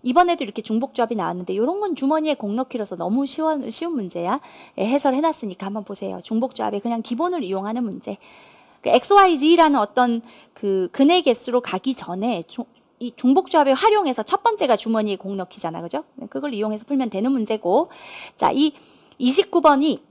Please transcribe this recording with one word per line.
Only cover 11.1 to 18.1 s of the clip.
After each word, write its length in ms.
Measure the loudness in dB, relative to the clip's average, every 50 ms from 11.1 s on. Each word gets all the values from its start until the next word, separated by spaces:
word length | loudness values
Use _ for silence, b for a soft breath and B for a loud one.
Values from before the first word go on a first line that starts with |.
| 6 4
개수로 400 | 4 2 0 0 -2 -2 -2 -2
가기 320 | -2 -2 -8 -4 -4 -4 -6
전에 480 | -6 -8 -10 -8 -4 -4 -2 -4 -4 -6 _
중-, 180 | -12 -12 -12 _ _ _ _ _ _ _
이 140 | -12 -12 -12
중복조합을 600 | 0 2 4 4 4 2 2 2 4 4 4 2
활용해서 480 | 4 4 4 4 4 2 0 -2 -4 -2
첫 200 | -2 -2 0 2
번째가 320 | 0 0 2 2 2 2
주머니에 400 | 2 2 -2 0 0 0 -2 -4
공 220 | -4 -6 -8 -6 -6
넣기잖아, 440 | -8 -10 -12 -10 -8 -8 -8 -8
그죠? 220 | -10 -8 -8 -8 -8 _ _
네, 120 | -18 -18 -10
그걸 260 | -10 -8 -8 -6 -6
이용해서 300 | -4 -4 -4 -6 -8 -6
풀면 260 | _ -4 -2 -2 -2
되는 200 | -2 -2 -2 0
문제고. 580 | 0 -2 -2 -2 -4 -4 -2 0 2 2 0 0 B B B B